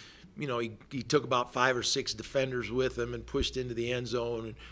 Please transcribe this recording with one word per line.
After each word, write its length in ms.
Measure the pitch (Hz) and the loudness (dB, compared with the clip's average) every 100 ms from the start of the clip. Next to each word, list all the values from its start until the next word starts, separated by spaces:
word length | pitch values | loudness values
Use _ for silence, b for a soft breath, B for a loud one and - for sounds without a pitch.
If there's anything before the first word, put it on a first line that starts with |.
| B B - - | B B -16 -8
you 80 | 143 | -4
know, 140 | 120 | -2
he, 140 | 117 107 - | -2 -6 -10
he 100 | 135 | -6
took 220 | - 147 | 2 2
about 280 | 127 123 123 | 4 2 2
five 240 | 127 127 123 | 4 4 4
or 60 | |
six 320 | 101 139 127 | 2 0 0
defenders 580 | 110 - 139 131 127 107 | -4 -2 0 0 0 -2
with 280 | 123 127 120 | 0 0 0
him 160 | 120 120 | -4 -4
and 100 | - | -4
pushed 320 | 143 - 127 | -2 0 -2
into 160 | 123 | -4
the 180 | 117 117 | -2 -2
end 140 | 123 123 | -2 0
zone. 400 | 120 117 117 113 | -2 -2 -4 -6
And 100 | 107 B | -10 B